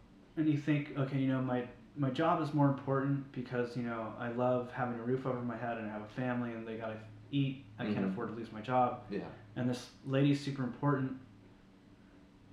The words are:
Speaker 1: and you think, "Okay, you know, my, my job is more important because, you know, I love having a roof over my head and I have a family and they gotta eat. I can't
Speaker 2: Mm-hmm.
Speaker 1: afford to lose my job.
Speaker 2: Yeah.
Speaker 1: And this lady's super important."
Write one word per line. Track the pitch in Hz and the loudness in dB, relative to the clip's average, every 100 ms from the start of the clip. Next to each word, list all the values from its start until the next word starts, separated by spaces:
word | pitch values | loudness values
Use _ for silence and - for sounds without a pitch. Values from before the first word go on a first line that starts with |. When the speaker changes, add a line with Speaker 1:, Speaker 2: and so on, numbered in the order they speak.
| - - - 160 | -20 -20 -8 2
Speaker 1:
and | 156 | 4
you | 143 | 4
think, | 156 147 - 143 | 2 2 0 -2
"Okay, | 135 139 | 0 2
you | 131 | 2
know, | 131 | 2
my, | 127 123 120 - - 143 | 2 0 -2 -8 -14 -2
my | 135 | 0
job | 127 160 170 | 2 4 4
is | 143 | 2
more | 147 143 | 6 6
important | 131 135 135 139 139 - | 4 0 0 2 0 -2
because, | 131 120 123 120 131 | -8 -2 -2 0 -2
you | |
know, | 117 113 107 113 | -4 -4 -6 -6
I | 120 | -4
love | 120 123 123 120 | 2 4 4 0
having | - 123 117 | -2 -2 -2
a | |
roof | 117 131 135 | 0 0 0
over | 123 | -2
my | 120 113 | -4 -4
head | 120 113 | -4 -4
and | 107 | -6
I | |
have | 107 | -8
a | 104 | -8
family | - 127 123 120 | -4 -2 0 -2
and | 113 113 | -6 -8
they | 110 | -6
gotta | 113 107 - - - | -6 -8 -12 -18 -2
eat. | 143 135 - - - | 0 0 -2 -12 -6
I | |
can't | 110 98 | -2 0
Speaker 2:
Mm-hmm. | 95 | 0
Speaker 1:
afford | 95 107 | -2 -4
to | |
lose | 113 107 | -6 -8
my | 107 | -8
job. | 117 127 123 - 98 | 0 4 4 2 -6
Speaker 2:
Yeah. | 98 87 - - | -6 -6 -12 -12
Speaker 1:
And | 127 123 | -2 -2
this | - - - | -2 -6 -12
lady's | 139 135 143 139 | 0 4 6 4
super | 143 139 | 0 -2
important." | 120 - 143 131 131 - - - - - - - - - - - - - - | -4 0 2 2 0 -6 -12 -20 -20 -20 -20 -20 -20 -20 -20 -20 -20 -20 -20